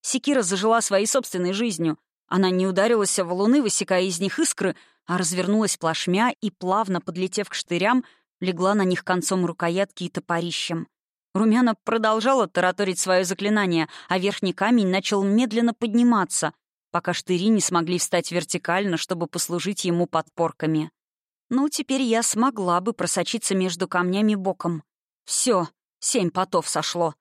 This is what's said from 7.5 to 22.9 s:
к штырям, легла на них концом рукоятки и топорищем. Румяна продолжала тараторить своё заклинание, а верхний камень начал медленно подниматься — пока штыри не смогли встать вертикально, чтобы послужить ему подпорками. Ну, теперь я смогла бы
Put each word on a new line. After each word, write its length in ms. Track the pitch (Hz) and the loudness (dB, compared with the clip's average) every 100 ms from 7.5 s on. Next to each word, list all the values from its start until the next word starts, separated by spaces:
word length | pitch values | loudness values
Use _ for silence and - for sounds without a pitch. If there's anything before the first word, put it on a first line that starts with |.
к 40 | |
штырям, 500 | - - 175 196 254 - _ _ - | -8 -4 0 2 0 -2 _ _ -6
легла 340 | 185 170 185 | -4 0 2
на 80 | 208 | 2
них 220 | 185 180 | 2 0
концом 420 | - 180 - 185 170 | 0 -2 0 0 -2
рукоятки 580 | 170 170 180 196 - | -2 -2 0 -2 -6
и 40 | 175 | -10
топорищем. 800 | - - 170 170 - - 165 160 _ _ _ _ | -8 -4 -4 -2 -6 -6 -6 -8 _ _ _ _
Румяна 420 | 190 220 226 247 220 | 0 2 4 2 0
продолжала 640 | - 226 220 220 233 269 208 | -2 0 2 2 2 2 2
тараторить 500 | - 180 185 202 175 | 0 0 0 -2 -2
своё 260 | 190 185 | 2 2
заклинание, 640 | 180 190 202 214 190 165 156 - - | 2 -2 0 2 2 0 -2 -6 -4
а 100 | 185 | -2
верхний 340 | 196 - 190 | 0 -2 -4
камень 360 | - 202 240 190 | 0 2 2 2
начал 340 | 185 - 202 | 0 0 0
медленно 500 | 196 208 247 220 233 | 2 2 2 0 0
подниматься — 800 | 226 240 226 240 220 175 - 156 - _ _ _ | 0 0 4 4 4 2 -2 -4 -6 _ _ _
пока 220 | 175 185 | -4 -2
штыри 340 | 175 - 180 202 | -4 0 0 4
не 120 | 214 | 2
смогли 380 | - 175 165 180 | 2 0 0 -2
встать 320 | - 175 160 | 0 -2 0
вертикально, 640 | 170 160 175 - 180 202 165 | -4 -2 -4 -2 0 0 -2
чтобы 300 | - 175 165 | -4 -6 -4
послужить 580 | 170 - 170 175 202 | -6 -4 -4 -4 -4
ему 220 | 180 170 175 | 0 0 0
подпорками. 840 | 160 - - 165 - 160 156 156 - _ _ _ _ - | -2 -4 -2 -2 -2 0 0 -2 -10 _ _ _ _ -4
Ну, 200 | 247 294 | -2 0
теперь 340 | - 262 269 | -2 -2 0
я 200 | 247 226 | 2 0
смогла 580 | 233 214 254 220 180 175 | 0 0 0 0 0 0
бы 120 | 196 | 0